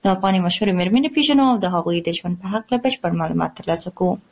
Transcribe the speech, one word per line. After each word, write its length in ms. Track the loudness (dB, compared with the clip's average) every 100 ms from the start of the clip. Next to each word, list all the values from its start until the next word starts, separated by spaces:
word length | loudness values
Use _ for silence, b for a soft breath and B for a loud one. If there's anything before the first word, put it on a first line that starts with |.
نو 60 | 2
افغاني 260 | 2 2 2 0
مشهورې 260 | 0 0 0
میرمنې 320 | 2 2 2 0
پېژنو 280 | 2 4 4
او 80 | 2
د 20 | 0 -2
هغوی 220 | 0 -2 -2
د 40 | -4
ژوند 180 | -4 -6
په 40 | -4
هکله 240 | -6 -2 -2
بشپړ 280 | -2 -2 -4 -2
معلومات 300 | -2 -2 -2 -4
ترلاسه 300 | -4 -2 -4 -2
کوو. 200 | -2 -2 _